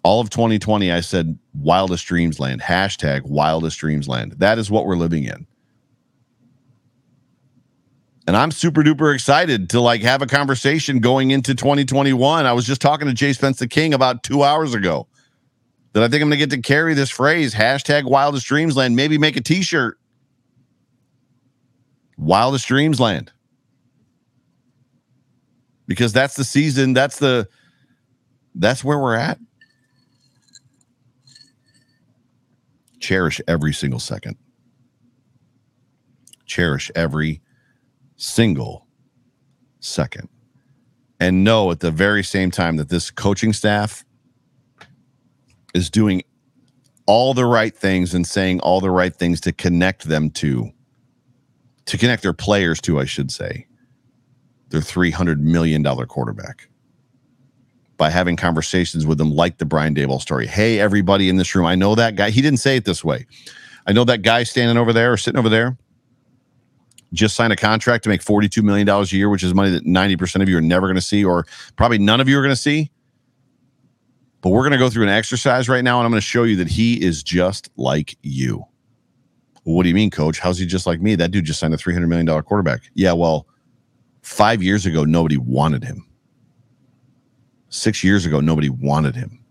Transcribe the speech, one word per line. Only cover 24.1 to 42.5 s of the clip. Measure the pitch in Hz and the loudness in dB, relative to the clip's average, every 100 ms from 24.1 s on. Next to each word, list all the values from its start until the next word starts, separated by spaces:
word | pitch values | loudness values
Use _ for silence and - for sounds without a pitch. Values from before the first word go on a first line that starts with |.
| _ _ _ _ _ _ _ _ _ _ _ _ _ _ _ _ _ - | _ _ _ _ _ _ _ _ _ _ _ _ _ _ _ _ _ -10
Because | 95 120 | -2 0
that's | 127 139 | 2 0
the | - | -2
season, | 131 139 151 135 131 | -2 0 0 0 2
that's | 131 139 - | 2 0 0
the, | 139 123 104 _ _ _ _ _ _ _ _ _ _ - | 0 0 -2 _ _ _ _ _ _ _ _ _ _ -2
that's | 98 131 | 0 0
where | 135 147 | -2 -2
we're | 135 | 0
at. | 113 151 - - _ _ _ _ _ _ _ _ _ _ _ _ _ _ _ _ _ _ _ _ _ _ _ _ _ _ _ _ _ _ _ _ _ _ _ | -2 -4 -8 -14 _ _ _ _ _ _ _ _ _ _ _ _ _ _ _ _ _ _ _ _ _ _ _ _ _ _ _ _ _ _ _ _ _ _ _
Cherish | - 95 85 - - | -2 0 0 -2 -2
every | 85 76 | -2 -2
single | 73 71 62 | -2 -6 -6
second. | - - - 53 _ _ _ _ _ _ _ _ _ _ _ _ _ _ _ _ _ _ _ _ | -8 -10 -12 -16 _ _ _ _ _ _ _ _ _ _ _ _ _ _ _ _ _ _ _ _
Cherish | - - 87 69 - 82 | -10 -2 -2 -2 -6 -4
every | 82 76 78 76 _ _ _ _ _ _ _ _ | -4 -2 -4 -6 _ _ _ _ _ _ _ _
single | - - 113 73 57 - _ _ _ _ _ _ _ _ _ _ | -4 0 2 0 -6 -12 _ _ _ _ _ _ _ _ _ _
second. | - - 67 - - _ _ _ _ _ _ _ _ _ | -10 -6 -6 -8 -18 _ _ _ _ _ _ _ _ _
And | 90 92 | 0 4
know | 98 113 95 | 4 4 2
at | 82 | 0
the | 85 | -4
very | 80 101 104 | 2 2 2
same | 98 98 92 | -2 -2 -2